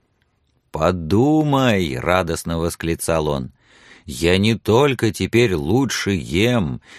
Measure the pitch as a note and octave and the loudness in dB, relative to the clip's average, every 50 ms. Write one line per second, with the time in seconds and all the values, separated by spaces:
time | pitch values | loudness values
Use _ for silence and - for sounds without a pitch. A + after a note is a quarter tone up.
0 | _ _ _ _ _ _ _ _ _ _ _ _ _ _ - D#2 D#2 F2 F#2 F2+ | _ _ _ _ _ _ _ _ _ _ _ _ _ _ -6 0 0 0 0 0
1 | E2 D#2 F#2+ G#2+ C3 D3 D#3 D#3 D3+ D3 C#3 C3+ C3 B2 G#2+ F#2+ F2+ C#2+ B1+ B1 | -2 0 2 2 4 4 4 2 2 2 2 2 2 2 2 2 0 -2 -4 -4
2 | - E2 F2+ F#2 F2 E2 E2 - - E2+ E2 E2 E2 E2+ - - - E2 E2 - | -2 0 0 0 0 0 -4 -6 -4 -6 -4 -2 -2 -4 -4 -4 -4 -4 -4 -4
3 | - - E2 D#2+ D#2 D2+ C#2+ C2+ B1+ - _ _ _ _ _ _ _ - - - | -2 -2 0 0 0 0 -2 -4 -6 -10 _ _ _ _ _ _ _ -20 -20 -20
4 | _ - B1+ B1+ D#2+ F2 F#2 F#2+ G2+ A2+ A2+ F#2+ - - G#2+ B2 D3 C#3+ B2+ - | _ -14 -8 -2 2 2 2 4 2 2 0 -2 0 2 2 4 4 2 0 0
5 | A#2 A2 F2+ - F#2+ F2 - A2+ B2 G#2+ F#2 D2+ C#2+ D#2 G#2 C3 C#3 A2 - - | -2 -2 -2 -2 -6 0 2 2 2 2 0 -2 -2 0 0 0 0 0 -4 -4
6 | - G2+ G2 F2 - - D2 F2+ A2 B2 B2 A#2 F2+ C#2 B1 A1+ _ - - | -2 -2 -2 -2 -4 -2 -2 0 0 2 0 0 -2 -2 -6 -8 _ -18 -20